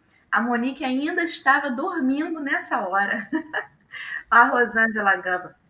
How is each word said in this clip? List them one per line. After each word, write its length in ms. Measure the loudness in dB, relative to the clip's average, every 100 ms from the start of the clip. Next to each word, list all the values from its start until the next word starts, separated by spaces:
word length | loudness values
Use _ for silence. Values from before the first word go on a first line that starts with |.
| _ _ _
A 80 | 0
Monique 460 | 2 0 -2 -4 -4
ainda 380 | -2 -2 -2
estava 480 | -2 0 2 2 0
dormindo 680 | -4 -4 -2 0 0 -2 -4
nessa 480 | -4 -4 -2 -4 -2
hora. 400 | 0 0 -2 -4
<laughs> 1000 | -6 -4 -8 -8 _ _ -14 -10 -10 2
A 160 | 6 6
Rosângela 720 | 4 2 2 2 2 2 2
Gama 400 | 0 -4 -6 -16 _